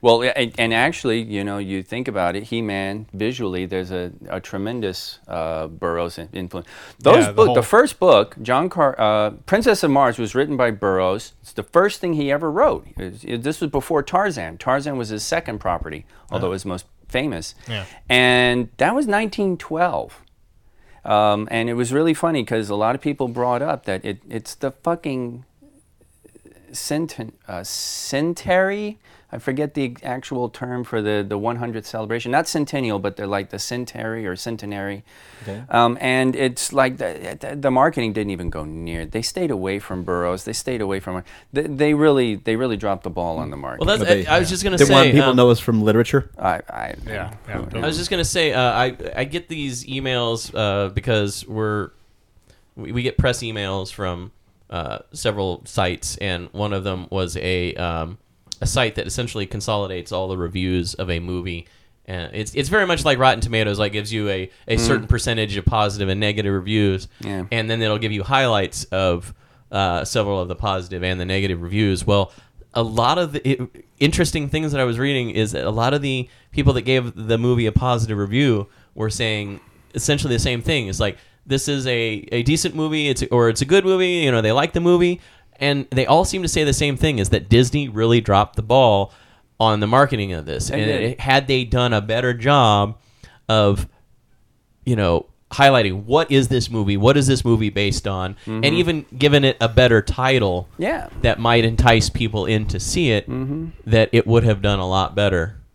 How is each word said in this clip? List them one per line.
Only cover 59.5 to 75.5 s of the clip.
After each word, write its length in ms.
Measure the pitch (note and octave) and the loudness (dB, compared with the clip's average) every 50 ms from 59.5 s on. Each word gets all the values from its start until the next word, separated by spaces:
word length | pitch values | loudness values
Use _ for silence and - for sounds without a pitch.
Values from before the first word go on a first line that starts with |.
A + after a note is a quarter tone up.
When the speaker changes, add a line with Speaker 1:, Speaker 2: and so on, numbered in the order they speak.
| - G#2 G2+ - A2 G#2 G2+ F#2+ F#2+ F2+ E2+ - - | -6 -8 -4 -2 -2 -2 -2 -4 -6 -8 -8 -6 -6
Speaker 4:
all 160 | F2+ F#2 F#2+ | -4 -4 -4
the 100 | F#2+ F#2 | -4 -4
reviews 560 | F2 F2 F2+ F#2 F#2 F#2 F2+ F2+ E2+ E2 - | -4 -4 -4 -4 -2 0 0 0 -2 -2 -4
of 160 | - F#2+ F2+ | -8 -6 -4
a 80 | F2+ E2+ | -4 -4
movie. 460 | E2+ F2 F#2 F2+ F2 F#2 F2 E2+ E2 _ _ _ _ _ _ _ _ | -4 -6 -6 -6 -6 -6 -8 -10 -12 _ _ _ _ _ _ _ _
And 240 | - F#2 F2+ E2+ - - | -12 -10 -10 -10 -10 -8
it's, 200 | G2+ G#2+ G#2 - | -8 -8 -6 -4
it's 140 | - C#3 C#3 | -4 -4 0
very 180 | F3 G#3+ G3+ | 2 2 2
much 180 | F3+ F3 E3 - | 2 0 0 2
like 140 | D#3+ C#3 B2 | 0 2 4
Rotten 220 | C3 C3 B2+ A2 | 4 4 4 2
Tomatoes, 380 | A2 A#2 A2+ A2 A2 G#2+ G2+ G2 | -2 -2 0 0 0 0 0 0
like, 120 | G#2+ G2+ G2+ | -2 -2 -2
gives 200 | G#2+ G#2 G#2 A2+ | -4 -6 -4 -4
you 160 | A2 G#2 G2+ | -4 -2 -2
a, 200 | G2 F#2+ F#2 F#2 _ _ - - | -2 -2 -4 -8 _ _ -4 -2
a 80 | A2+ | 0
Speaker 1:
Mm. 40 | A2 | 2
Speaker 4:
certain 260 | A#2 A2+ A#2 A2+ A2 A2 | 2 2 2 0 2 0
percentage 480 | - A#2 - B2+ A#2 A2+ G#2+ G#2 G2+ | 0 0 2 -2 0 0 0 -2 -2
of 80 | G2+ F2 | 0 0
positive 420 | - - A2 G#2+ G#2 G2 G2+ G2+ F#2+ | 0 2 2 0 0 0 -2 -2 -2
and 100 | F#2 G2 | 0 0
negative 320 | G#2+ G#2 G#2 G#2 G#2+ G2+ G2 | 0 -2 0 0 0 0 0
reviews, 540 | G2 F2+ G2 G#2+ G#2+ G#2 G2+ F#2+ F#2 F#2 - _ _ | -2 -2 0 0 2 2 2 2 0 -4 -10 _ _
Speaker 1:
Yeah. 240 | - - G2+ F#2+ F2+ G2 A#2+ | -10 -8 -8 -8 -6 -4 -4
Speaker 4:
and 160 | A#2 A2 A2 | -4 -2 -2
then 140 | A2+ A2+ A2+ | -2 -2 0
it'll 160 | A2 G#2+ G#2+ | -2 -2 -2
give 140 | A2+ A2 G#2 | -2 -4 -4
you 100 | G#2 F#2+ | -4 -2
highlights 640 | F#2 C3+ C3+ C3+ B2 A2+ G#2 G2 F2 - - - | 0 0 2 2 4 2 2 0 -2 -6 -10 -10
of, 500 | - - F#2+ F#2+ F#2 F2 F2 F2+ - - _ _ _ _ _ _ _ - | -4 -2 0 2 2 0 0 -4 -10 -18 _ _ _ _ _ _ _ -4
uh, 320 | G2 G2 F#2 F2 E2+ C#2 | -2 -2 0 -2 -2 -4
several 360 | - - B2 G#2+ G2+ G2+ F#2+ | -4 -2 -2 0 0 -2 -2
of 80 | F2+ F2 | -4 -6
the 60 | F2+ | -6
positive 480 | E2+ - G#2 F#2+ F#2+ F#2 F2 F#2+ F2+ F2 | -6 -4 -4 -4 -4 -6 -8 -8 -6 -4
and 180 | F#2 F#2 F#2 | -4 -2 -4
the 40 | F2 | -4
negative 380 | F2+ F#2 G2 G2 G2 F#2 E2+ E2+ | -2 -2 -2 0 -2 -4 -4 -6
reviews. 440 | E2+ F#2+ G#2 A2 G2+ F#2+ F2 - | -4 -2 0 2 2 2 0 0
Well, 260 | - G#2 G2+ G2 - - - _ _ _ _ - _ _ | 2 2 2 2 -2 -6 -20 _ _ _ _ -20 _ _
a 100 | A#2 A#2 | -4 -2
lot 360 | A2+ A2 A#2 A2+ B2 D3+ F3+ | -2 0 0 2 2 2 2
of 140 | F3+ D#3+ C#3+ | 0 -2 -4
the 280 | D3 - - C3+ - | -4 0 0 -2 0
i-, 200 | B2+ B2 _ - - _ _ _ | -2 -10 _ -20 -20 _ _ _
interesting 500 | C#3 C#3+ D#3+ - F3+ D#3 - E3+ D3 C#3 | 2 2 4 2 0 0 0 -4 -4 -2
things 240 | C3+ D#3 D#3 D#3 C#3+ | -2 -2 -2 -2 0
that 80 | C#3 | 0
I 40 | C3 | 0
was 140 | B2 A#2 A2+ | 0 0 0
reading 300 | C3 C#3 C#3+ C3 B2 A#2 | 0 0 0 0 -2 -2
is 220 | - G#2 A2 G#2 | -2 -2 -2 -2